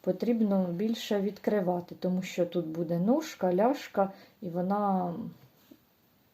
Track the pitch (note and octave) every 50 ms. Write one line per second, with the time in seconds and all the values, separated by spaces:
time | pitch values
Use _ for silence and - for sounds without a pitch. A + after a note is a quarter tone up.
0 | - F#3 F#3 F#3 G#3 A3+ B3 A3 A3 G3 G3 F#3+ F#3 F3 F3 E3+ G#3+ A3 A3+ -
1 | - - G#3+ G3+ G3 G#3 G3+ - - A3 G#3+ G#3 F#3 F3+ F3+ F3 F3 - E3+ -
2 | - F#3 F#3 F#3 F#3 - - F#3 F3 E3+ - F3+ D#3+ D#3+ D#3+ E3+ F3 D#3+ E3+ E3+
3 | F3+ A3 C4 D#4+ - - - - G3 F#3 F3+ F#3 G#3+ B3 C#4 - - - - G3+
4 | G3 F#3+ F#3+ - - - _ _ G#3+ F3 E3 F3+ F3+ F#3 G3+ G#3 G#3 G3 F#3+ F#3
5 | F3+ F3 E3 - - E3+ - - - - _ _ _ - - - _ _ _ _
6 | _ _ _ _ _ _